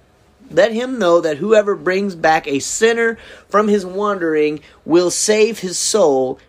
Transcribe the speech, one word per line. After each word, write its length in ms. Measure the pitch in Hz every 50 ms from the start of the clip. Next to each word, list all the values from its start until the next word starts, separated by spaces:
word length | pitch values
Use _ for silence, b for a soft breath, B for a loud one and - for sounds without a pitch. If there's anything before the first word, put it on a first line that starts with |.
| _ _ _ _ _ _ _ _ - -
let 220 | 151 160 196 233 220
him 260 | 226 247 254 262 240
know 240 | 196 175 170 170 160
that 160 | 156 151 139
whoever 360 | 175 214 220 214 208 202 196
brings 400 | 165 143 175 185 196 202 202 175
back 320 | 160 160 160 160 156 -
a 120 | 151 139 135
sinner 580 | - - - - 220 226 233 233 233 226 226 B B B B B B _
from 200 | - 208 214 208
his 180 | 208 208 180
wandering 720 | 180 180 196 208 208 202 190 170 160 156 151 151 151 151 147 B B B B B
will 260 | - 156 175 180 175
save 500 | - - - 214 214 214 214 226 220 -
his 180 | 185 180 175 -
soul 600 | - - - 214 185 151 135 131 131 127 - b b